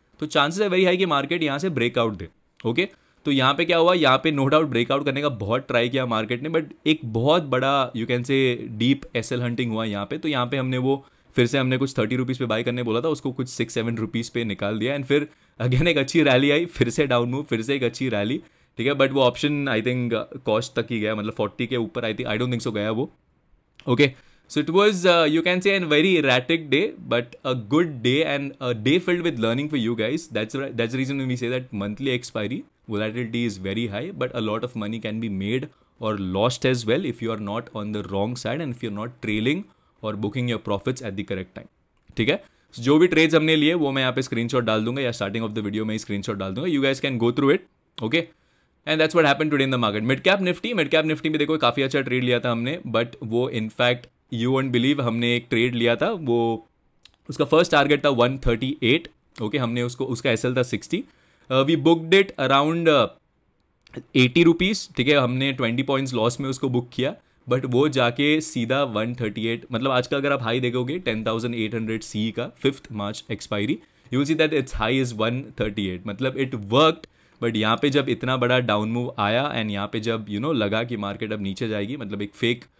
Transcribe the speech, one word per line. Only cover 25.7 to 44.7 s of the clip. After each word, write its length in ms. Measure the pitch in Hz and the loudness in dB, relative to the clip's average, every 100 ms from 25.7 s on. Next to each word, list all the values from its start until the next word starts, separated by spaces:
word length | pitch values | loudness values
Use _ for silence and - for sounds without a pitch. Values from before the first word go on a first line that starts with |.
| 196 | 0
a 140 | 170 | 2
very 180 | 147 175 175 | 4 4 4
erratic 460 | 143 127 127 165 151 | 4 2 2 -2 2
day, 80 | 135 208 - - | 0 0 -6 -2
but 240 | 120 123 - | -2 -2 -8
a 100 | 135 127 104 147 | -4 -4 0 2
good 180 | 175 135 117 | 2 0 0
day 100 | 135 156 | 2 0
and 180 | 143 139 - | -2 -6 -8
a 140 | 127 113 110 | -6 -2 2
day 100 | 165 | 2
filled 320 | 175 175 170 | 2 0 0
with 100 | 131 110 | -2 0
learning 260 | 120 147 | 0 -2
for 100 | 151 | -2
you 120 | 113 117 | -2 -2
guys। 260 | 110 160 - 110 | -2 -4 -4 -6
That's 200 | 113 135 | -4 -6
right, 120 | 135 117 | -8 -4
that's 220 | 117 131 | -4 -2
the 40 | |
reason 220 | 131 139 131 | -4 -4 -4
we 120 | 123 | -4
say 100 | 120 127 | -2 -4
that 160 | 127 104 | -6 -6
monthly 340 | 101 104 139 123 | -6 -4 -2 -2
expiry 440 | 123 110 104 131 - _ - | -4 -6 -4 -6 -10 _ -8
volatility 560 | 104 107 113 120 117 120 | -4 -4 -4 -6 -2 -4
is 160 | 98 95 | -4 -6
very 180 | 104 117 101 | -4 -4 -6
high, 100 | 143 | -8
but 200 | 139 127 | -6 -6
a 120 | 120 107 | -4 -4
lot 200 | 110 123 | -4 -6
of 80 | 117 | -6
money 200 | 104 113 107 | -6 -6 -6
can 160 | 110 | -6
be 100 | 113 95 | -4 -4
made 320 | 98 123 151 _ _ _ | -2 -2 -4 _ _ _
or 180 | 113 104 95 95 | -6 -4 -2 0
lost 340 | 117 127 135 | 0 2 0
as 120 | 127 110 | 0 0
well 180 | 131 123 | 0 0
if 120 | 120 113 | -6 -6
you 80 | 110 | -6
are 40 | 104 | -6
not 200 | 107 - | -8 -8
on 240 | 110 104 104 | -10 -6 -6
the 100 | 98 | -4
wrong 260 | 98 104 123 | -2 -2 -2
side 220 | 107 135 160 | -4 -4 -6
and 120 | 120 | -6
if 80 | 117 | -6
you 100 | 101 | -6
are 40 | |
not 200 | 117 - 110 | -8 -8 -4
trailing 400 | 107 113 160 208 _ _ _ | 0 2 0 -4 _ _ _
or 80 | 110 104 | -8 -4
booking 260 | 104 131 123 | -4 -2 -2
your 80 | 110 - | -2 -2
profits 380 | 101 - 127 117 | -2 -2 -4 -6
at 80 | 98 | -8
the 60 | 95 | -6
correct 200 | 95 92 | -6 -8
time, 120 | - - _ _ _ _ - | -14 -20 _ _ _ _ -2
ठीक 120 | 117 | 0
है। 80 | 190 - _ _ | 0 -4 _ _
So 80 | - | -4
जो 160 | 120 151 | 4 6
भी 80 | 180 | 6
ट्रेड्स 260 | 160 160 | 6 6
हमने 220 | 160 156 160 | 4 4 4
लिए, 160 | 147 | 4
वो 160 | 175 143 | 2 0
मैं 100 | 135 | 0
यहाँ 100 | 131 | 0
पे 100 | 123 | 0
स्क्रीनशॉट 420 | 131 113 117 127 | -2 -2 0 0
डाल 200 | 117 | 2